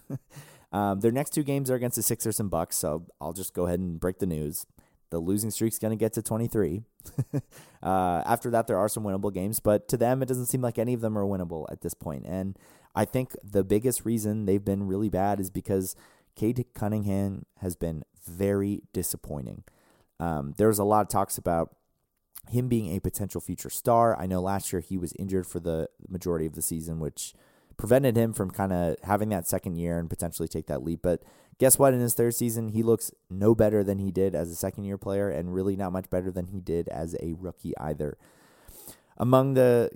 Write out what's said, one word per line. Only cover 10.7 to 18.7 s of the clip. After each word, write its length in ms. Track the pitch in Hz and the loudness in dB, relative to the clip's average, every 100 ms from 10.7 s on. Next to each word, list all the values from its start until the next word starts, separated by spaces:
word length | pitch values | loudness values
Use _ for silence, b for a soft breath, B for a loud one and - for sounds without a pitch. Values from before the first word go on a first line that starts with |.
| 117 | 0
any 160 | 117 | 0
of 60 | 123 | 0
them 180 | 113 107 | 0 0
are 60 | |
winnable 420 | 101 98 87 82 - | 0 0 -4 -6 -8
at 80 | 78 | -8
this 140 | 87 | -8
point. 320 | - 85 71 50 | -8 -8 -8 -6
And 320 | 92 95 98 B B B | -6 -6 -8 B B B
I 120 | - 107 | -2 0
think 320 | 131 131 - | 0 -4 -8
the 220 | 101 98 | -2 0
biggest 400 | 95 104 123 120 | 4 2 2 0
reason 420 | 113 117 104 107 101 | 0 0 0 0 2
they've 180 | 101 | 2
been 220 | 101 98 98 | 2 -2 0
really 220 | 95 104 | -2 0
bad 320 | 90 101 98 | 0 0 0
is 100 | 92 | -4
because 460 | 95 - 98 95 - b b b - | -6 -2 -2 -2 -8 b b b -2
Cade 300 | 110 123 120 - | -2 0 -4 -4
Cunningham 680 | 104 107 101 98 98 92 - - | -2 -2 0 0 0 -4 -12 -8
has 160 | 92 85 | -6 -4
been 260 | 85 78 - _ - | -4 -4 -10 _ -12
very 540 | 85 98 101 101 | -2 2 2 2